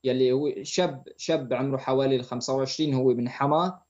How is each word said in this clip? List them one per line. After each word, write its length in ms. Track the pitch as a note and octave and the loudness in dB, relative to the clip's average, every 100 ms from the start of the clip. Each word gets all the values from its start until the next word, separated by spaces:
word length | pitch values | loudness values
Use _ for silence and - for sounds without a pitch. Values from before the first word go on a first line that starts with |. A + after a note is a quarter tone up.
يلي 280 | C3 B2+ B2+ | 0 2 4
هو 200 | C3 D3 G2+ | 4 0 -4
شاب، 460 | C#3+ - F3+ C3+ - - | -6 -2 -2 -2 -14 -12
شاب 360 | - D#3+ B2+ | -4 -2 0
عمره 240 | B2 C3+ C3+ | -2 -2 -2
حوالي 400 | C3 C3 C3+ C3+ | 0 2 2 0
الخمسة 380 | A#2+ A#2+ - | -2 -8 -2
وعشرين، 400 | C3+ C3+ - D#3 | -2 -2 -2 0
هو 100 | C3 | 2
من 240 | B2+ A#2+ A#2+ | 2 2 -2
حما. 520 | - C#3+ D#3 F#3 F#3 _ | -2 2 2 0 -4 _